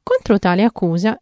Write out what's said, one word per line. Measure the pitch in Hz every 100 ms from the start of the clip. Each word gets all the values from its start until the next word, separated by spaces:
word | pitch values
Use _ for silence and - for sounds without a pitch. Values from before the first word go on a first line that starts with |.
Contro | - 508 - 202
tale | 185 180
accusa | 226 - 175 170 208 -